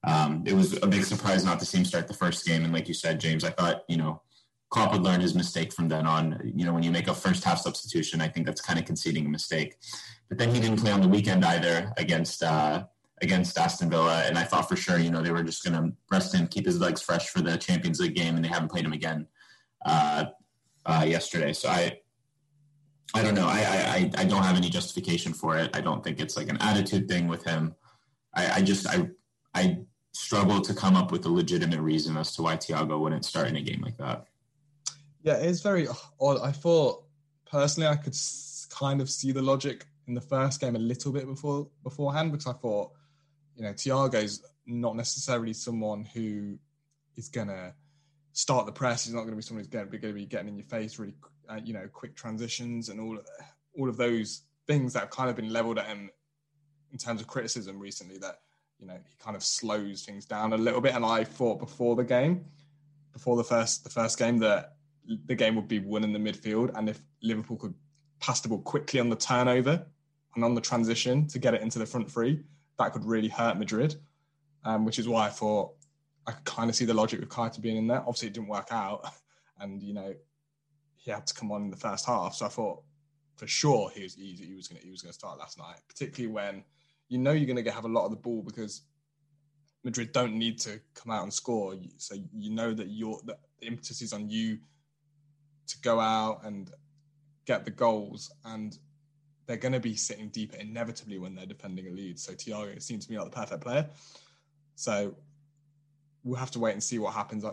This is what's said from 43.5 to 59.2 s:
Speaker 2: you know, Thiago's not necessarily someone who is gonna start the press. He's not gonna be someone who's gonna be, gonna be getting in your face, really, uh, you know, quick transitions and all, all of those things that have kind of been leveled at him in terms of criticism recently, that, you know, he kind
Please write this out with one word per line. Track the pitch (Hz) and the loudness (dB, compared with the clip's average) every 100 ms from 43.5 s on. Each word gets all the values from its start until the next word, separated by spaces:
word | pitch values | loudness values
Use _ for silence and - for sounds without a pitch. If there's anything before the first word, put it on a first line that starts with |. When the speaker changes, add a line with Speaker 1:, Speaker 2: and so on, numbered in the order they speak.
| - | -10
Speaker 2:
you | |
know, | 107 | -8
Thiago's | 98 135 131 135 113 107 104 - _ - | -4 0 2 4 2 0 -4 -14 _ -8
not | 120 117 113 | -2 -2 -2
necessarily | 117 - - 123 113 | -4 -4 -2 -2 -2
someone | 110 - 117 107 104 | -6 -6 -2 -2 -4
who | 104 117 110 104 104 101 _ _ _ _ _ - | -8 -6 -6 -4 -6 -10 _ _ _ _ _ -16
is | 117 | -10
gonna | - 101 95 90 - _ _ _ _ _ | -6 -6 -8 -12 -16 _ _ _ _ _
start | - - 127 104 | -4 2 2 2
the | |
press. | - 131 117 | -2 0 0
He's | 117 | -2
not | 117 | -4
gonna | 113 110 | -6 -8
be | |
someone | 107 110 | -10 -12
who's | 90 | -8
gonna | 120 98 | -8 -8
be, | 107 | -8
gonna | 110 | -8
be | 101 101 | -8 -8
getting | 107 101 | -8 -8
in | 101 | -12
your | - | -8
face, | 117 107 - | -8 -8 -10
really, | 101 - - _ - | -12 -14 -20 _ -14
uh, | 110 | -12
you | 113 | -10
know, | 110 95 | -10 -12
quick | - 131 | -16 -18
transitions | - 117 110 117 - 120 117 113 | -14 -10 -8 -6 -6 -6 -8 -8
and | 104 | -10
all, | 110 107 - - - _ _ 165 | -10 -10 -14 -20 -20 _ _ -6
all | 131 | -4
of | 113 | 0
those | 120 117 107 - _ _ - | 2 2 -2 -8 _ _ 0
things | 147 127 | 2 2
that | 117 | -2
have | 101 | -6
kind | - 127 | -4 -2
of | 120 | -2
been | 110 | -2
leveled | 113 117 110 | -2 0 -2
at | 104 | -4
him | 104 98 _ _ _ _ _ _ _ _ | -8 -12 _ _ _ _ _ _ _ _
in | 131 | -12
terms | 120 113 | -6 -6
of | 113 | -6
criticism | 131 113 123 98 98 | -6 -4 -6 -8 -12
recently, | 101 - 92 95 | -12 -14 -14 -14
that, | 95 87 _ _ _ _ | -12 -14 _ _ _ _
you | 95 | -18
know, | 90 - | -18 -20
he | |
kind | _ | _